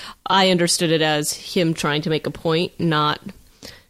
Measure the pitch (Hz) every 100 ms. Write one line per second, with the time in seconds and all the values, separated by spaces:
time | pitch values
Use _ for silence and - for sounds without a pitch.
0 | - - - 190 190 180 170 - 170 160
1 | 156 151 151 - - 196 165 165 156 151
2 | 160 151 - - 165 160 175 - 170 151
3 | 151 - 196 - - _ - - _